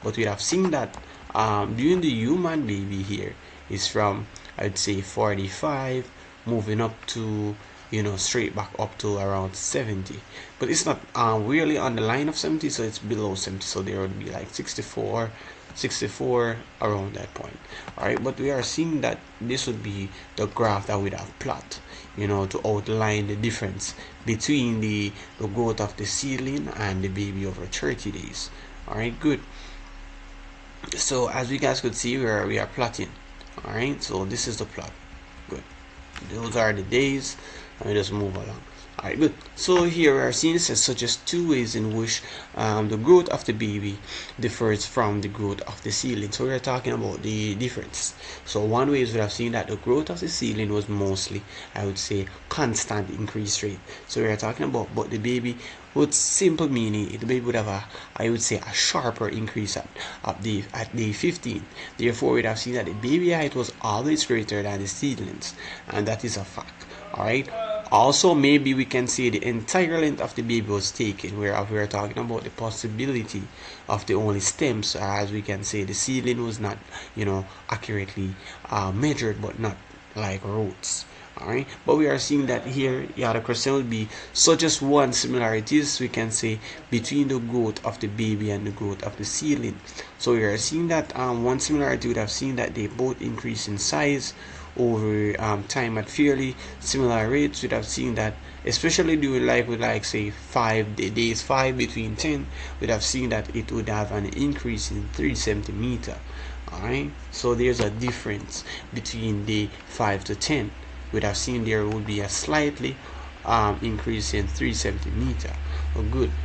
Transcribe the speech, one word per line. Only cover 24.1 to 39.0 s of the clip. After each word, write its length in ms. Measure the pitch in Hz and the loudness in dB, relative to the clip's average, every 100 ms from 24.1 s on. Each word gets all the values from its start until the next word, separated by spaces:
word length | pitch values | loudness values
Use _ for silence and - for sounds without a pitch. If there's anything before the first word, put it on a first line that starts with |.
| - - | -8 -2
between 540 | 110 - 147 120 113 | 0 4 4 4 2
the, 320 | 107 104 101 101 - - | 0 0 -2 -4 -16 -8
the 100 | 107 | -4
growth 340 | 104 117 110 | 0 0 2
of 160 | 104 - | -2 -2
the 80 | 104 | -4
seedling 640 | - 139 131 131 143 147 - | -2 -2 -2 -2 -4 -4 -4
and 260 | 104 95 | -2 0
the 60 | 95 | -2
baby 360 | 95 101 95 98 | -2 -4 -2 -4
over 200 | 90 90 | -6 -6
thirty 460 | - 143 127 - | -2 -2 -2 -4
days. 380 | - - - - - - - - | -6 -10 -10 -10 -12 -16 -14 -8
All 80 | 104 | -4
right, 240 | 117 131 | -4 2
good. 220 | 151 139 - - - - - - - - - - - - - - - - | 2 2 -2 -16 -14 -14 -16 -16 -16 -16 -16 -16 -16 -18 -18 -14 -10 -4
So 320 | - 131 120 | 0 2 2
as 200 | - 123 | 0 -2
we 80 | 135 | 2
guys 240 | 139 131 | 2 2
could 140 | 127 - | 0 -2
see, 220 | 120 127 | -2 0
we 80 | 120 | 2
are, 200 | 107 95 | 2 2
we 120 | 107 | 0
are 80 | 104 | -2
plotting. 420 | - 117 - 95 - - - - - - | 0 -2 -2 -8 -8 -16 -18 -16 -12 -6
All 80 | |
right, 280 | 107 131 139 | -2 0 -2
so 240 | - 95 95 | -2 -2 -2
this 220 | 117 - | -2 -4
is 100 | 107 | -4
the 80 | 107 | -6
plot. 260 | - - - - - - - - | -8 -12 -14 -18 -18 -18 -18 -12
Good. 140 | 67 - - - - - - 95 | -12 -12 -20 -20 -20 -16 -14 -10
Those 240 | 110 117 117 | -8 -2 4
are 180 | 110 | 4
the 100 | 104 | 4
days. 540 | 95 117 139 135 131 - - - - - | 2 4 4 2 -2 -8 -14 -16 -16 -8
Let 80 | - | 0
me 60 | |
just 180 | 104 98 | 2 2
move 240 | 101 101 95 | 0 0 -2
along. 260 | 104 104 - - - | -8 -10 -14 -18 -12
All 100 | - | -8